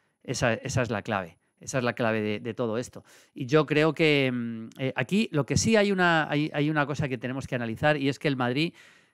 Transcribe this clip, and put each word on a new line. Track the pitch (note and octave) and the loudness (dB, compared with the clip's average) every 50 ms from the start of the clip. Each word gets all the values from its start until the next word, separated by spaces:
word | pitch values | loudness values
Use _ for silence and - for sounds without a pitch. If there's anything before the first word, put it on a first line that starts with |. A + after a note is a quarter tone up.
| _ _ _ _ | _ _ _ _
Esa, | - - C3+ - C#3 A#2+ A2 | -10 -8 -4 0 0 0 0
esa | G#2+ - - - C3+ | 0 -2 -4 -2 -2
es | B2 A2 | -2 -2
la | A#2 G2+ | -4 -4
clave. | - - A2 G2 F#2 E2+ - _ _ _ _ _ | -4 -4 -4 -4 -4 -6 -12 _ _ _ _ _
Esa | - - - C3+ | -12 -6 -4 -2
es | B2 | -2
la | A#2+ A#2 | -2 -2
clave | - B2 A2 A2 A2 | 0 0 0 0 0
de, | G#2+ G#2+ G#2+ G#2+ | -2 -2 -4 -4
de | A#2+ A#2 A2 | -6 -8 -6
todo | - B2 A2+ G#2+ A#2 | -4 -4 -2 -2 -4
esto. | B2+ - - G#2 - _ - - _ _ - | -6 -8 -12 -20 -20 _ -20 -20 _ _ -12
Y | - C3+ | -10 -2
yo | A#2 C3+ D#3 D#3 | 2 4 4 4
creo | - D#3 D3 D3+ D#3+ | 4 4 4 4 2
que, | D3 - E3 D#3 D3 C#3+ C3+ C3 | 2 4 4 4 4 4 2 2
mm, | B2 B2 A#2 A#2 A#2 A2+ A2+ A2 - - | 0 -2 -4 -6 -8 -10 -12 -12 -8 -6
eh, | C3+ C3 - | -4 -4 -2
aquí | - B2 - F3+ G#3 A3 - | -2 -2 0 0 0 0 0
lo | - D3 C3+ | 0 -2 0
que | - C#3 | 0 0
sí | - - A3 A3+ | 0 2 4 4
hay | G#3+ G3+ G3+ | 4 4 4
una, | G3+ F#3 F3+ F3 E3 D#3+ D3 - | 2 2 4 4 4 2 2 0
hay, | D3+ D3 D3+ D3+ - | -2 -2 -2 -2 -2
hay | D3 D3 D3+ | -2 0 0
una | D#3 D3+ C#3+ | 0 0 0
cosa | C3 D3 - D3+ C3+ | 0 -2 -4 -4 -4
que | C3 A#2 | -4 -6
tenemos | - B2 B2+ C3+ B2+ - | -6 -6 -6 -6 -6 -6
que | C3+ | -4
analizar | B2 A#2+ A2+ A2+ G2+ D#3 D3+ D3+ | -4 -4 -4 -4 0 2 2 2
y | D3 C#3 C3+ | 2 0 -2
es | C#3 - | -2 0
que | - D#3 | -2 -2
el | C#3 | 0
Madrid... | B2+ B2+ A#2+ B2 C#3 D#3+ F3 - - - - - _ _ _ | 0 0 0 0 0 0 -2 -4 -8 -20 -20 -20 _ _ _